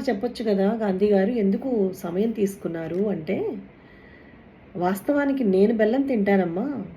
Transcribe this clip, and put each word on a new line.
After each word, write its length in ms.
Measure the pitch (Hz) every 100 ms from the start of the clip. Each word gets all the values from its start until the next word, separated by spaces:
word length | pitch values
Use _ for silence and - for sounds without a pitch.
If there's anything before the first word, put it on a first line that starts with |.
| -
చెప్పొచ్చు 360 | 208 240 - 220
కదా 280 | 196 196
గాంధీ 340 | 226 208 185 208
గారు, 240 | 196 196
ఎందుకు 600 | 240 196 196 269 233 190
సమయం 380 | - 175 175 233
తీసుకున్నారు?" 720 | 220 196 - 170 165 160 175
అంటే, 540 | 208 165 156 233 427 208 - - - - - - - - - - - -
"వాస్తవానికి 680 | 180 196 - 285 277 269
నేను 300 | 214 185 208
బెల్లం 280 | 226 214 262
తింటానమ్మా, 840 | 277 240 196 196 175 175 277 254 175